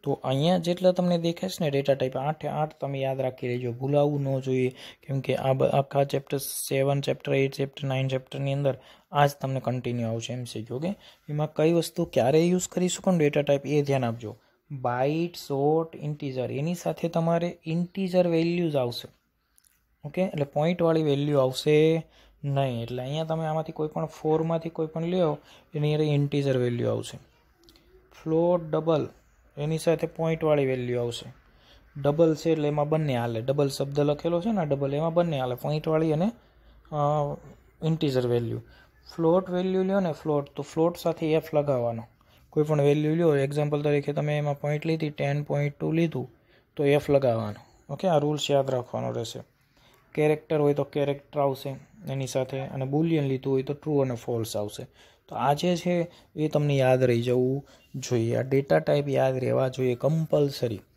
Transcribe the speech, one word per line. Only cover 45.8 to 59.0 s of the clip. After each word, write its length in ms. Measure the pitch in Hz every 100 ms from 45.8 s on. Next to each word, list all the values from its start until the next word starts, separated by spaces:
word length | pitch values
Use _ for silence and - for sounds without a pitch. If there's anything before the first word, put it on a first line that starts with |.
| 156
લીધું 400 | 160 165 139 - _ _ _ _
તો 100 | -
એફ 240 | 143 147 147
લગાવવાનો. 500 | 139 131 113 107 107 - _ -
ઓકે? 140 | 143 190
આ 100 | 156
રૂલ્સ 340 | 147 151 -
યાદ 180 | 139 135
રાખવાનો 420 | 127 117 120 123
રહેશે. 280 | 120 113 120 - _ _ _ _ _ _
કેરેક્ટર 440 | - 151 151 - 156
હોય 140 | 147
તો 100 | 143
કેરેક્ટર 560 | 139 156 143 139 _ 151
આવશે 360 | 139 131 143 131 - - 165
એની 180 | 135 131
સાથે, 320 | 135 127 135
અને 260 | 135 135
બુલિયન 380 | 135 143 165 160
લીધું 300 | 139 131 139
હોય 100 | 135
તો 100 | 135
ટ્રુ 240 | 143 156 143
અને 180 | 131
ફોલ્સ 420 | 117 - 117 110 107
આવશે. 300 | 104 - 117 _ - _ _
તો 80 |
આ 180 | 110 127
જે 220 | 147 175
છે 320 | 175 180 175 170 - _
એ 120 | - 151
તમને 280 | 151 147
યાદ 280 | 139 127 131
રહી 180 | 127 117
જવું 460 | 123 123 127 139 - - _
જોઈએ. 400 | 139 - 123 113
આ 60 | 117
ડેટા 380 | 131 135 139 156
ટાઇપ 280 | 156 147